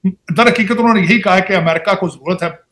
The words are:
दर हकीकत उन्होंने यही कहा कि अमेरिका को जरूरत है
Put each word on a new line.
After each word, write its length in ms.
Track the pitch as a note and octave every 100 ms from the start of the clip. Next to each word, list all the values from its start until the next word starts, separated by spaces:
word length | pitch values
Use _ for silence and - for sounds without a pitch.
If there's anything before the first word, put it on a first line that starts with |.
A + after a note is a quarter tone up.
| F#3+
दर 400 | - - D#3 A#3+
हकीकत 300 | A#3+ G3+ A#3
उन्होंने 240 | A#3 G#3+
यही 180 | F3 A3+
कहा 200 | G3 F#3
कि 140 | F#3+
अमेरिका 400 | F#3+ E3 D#3+ F3+
को 160 | F#3+ F3+
जरूरत 280 | - D3 F3+
है 60 | E3+ - _